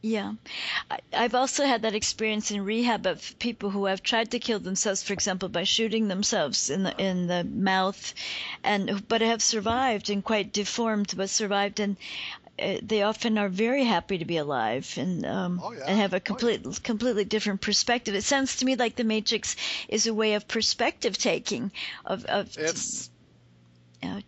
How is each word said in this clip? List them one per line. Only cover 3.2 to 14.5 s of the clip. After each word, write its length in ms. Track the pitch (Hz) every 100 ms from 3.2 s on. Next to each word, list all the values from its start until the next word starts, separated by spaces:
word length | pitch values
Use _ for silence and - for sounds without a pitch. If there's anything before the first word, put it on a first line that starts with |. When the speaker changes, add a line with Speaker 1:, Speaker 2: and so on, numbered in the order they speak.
| - -
Speaker 1:
people 300 | 240 233 202
who 140 | 196 196
have 160 | 190
tried 280 | - 233 226
to 80 | 240
kill 200 | 240 220
themselves, 440 | 175 196 214 196
for 100 | -
example, 360 | 196 - 185 185
by 140 | 170
shooting 440 | 190 - 226 220 220
themselves 640 | 185 208 214 147 - -
in 140 | 156
the, 120 | 190 -
in 280 | 190 180 175
the 180 | 180
mouth, 680 | 175 - 190 190 185 202 - - - - - -
and, 420 | - 208 190 202 -
but 120 | 226
have 220 | 226 233
survived 640 | - 226 208 233 262 214 -
and 160 | 202
quite 280 | 190 220 202
deformed, 580 | 208 202 - 226 214 208 185
but 120 | 196
survived. 520 | - 214 202 202 208
And, 160 | 202 196 - - - - - -
uh, 180 | - 190
they 200 | 202 214
often 340 | 202 220 233 220
are 120 | 202
very 340 | 185 226 277
happy 340 | 247 180 - 190
to 60 |
be 120 | 165 170
alive 560 | 147